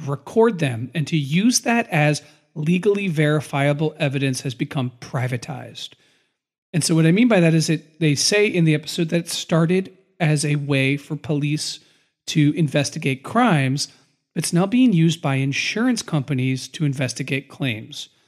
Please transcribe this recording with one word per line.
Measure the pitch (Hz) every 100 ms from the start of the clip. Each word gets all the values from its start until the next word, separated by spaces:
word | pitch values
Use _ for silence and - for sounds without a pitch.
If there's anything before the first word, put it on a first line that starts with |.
| 139
record | 139 - 226 226 175
them | 143 117 127
and | 165 135
to | 165
use | 135 165 226 240
that | - 233 226
as | 180 151 147 - _ _
legally | 160 151 180 208 202 196
verifiable | 151 151 151 - 143 143 147 156 -
evidence | 147 135 135 127
has | 143
become | 117 151 143 123 -
privatized. | - 139 123 123 - 127 117 - - - _ _ _ _ _ _ _
And | 165
so | -
what | 165 160
I |
mean | 190 247
by | 202
that | 165
is | 160 156
that | 156 - -
they | 160
say | 139 - 208 208
in | 180
the | 160
episode | 151 - - 165
that | 170 165
it |
started | - - 160 165 185 190 - _ -
as | 156 151
a | 147 147
way | 143 139 135 139
for | - 151
police | - 147 147 151 - - _ _ _ _ -
to | 156 147 160
investigate | 151 147 139 165 147 131
crimes, | - 226 247 151 135 143 - _ _ _ _
but | 175
it's | 160
now | 170 196
being | 247 254
used | 175 165 160
by | 147 135
insurance | 135 131 - 214 254 226
companies | - 151 131 131 131 131 -
to | -
investigate | 151 135 127 - 135 139 -
claims. | - 135 110 76 - - _